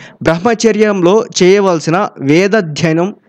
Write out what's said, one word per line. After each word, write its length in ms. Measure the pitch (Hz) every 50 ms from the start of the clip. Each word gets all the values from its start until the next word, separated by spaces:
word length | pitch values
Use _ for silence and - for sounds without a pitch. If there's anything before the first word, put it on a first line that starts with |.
| - - - -
బ్రహ్మచర్యంలో 1040 | - 160 165 170 185 240 226 226 - 220 202 208 214 214 202 190 170 175 202 220 - - - -
చేయవలసిన 540 | 180 180 196 208 196 190 170 156 - 160 165 190 208 - - -
వేదాధ్యయనం 920 | 139 135 151 175 196 196 185 220 180 156 147 - 175 160 160 165 175 202 - - _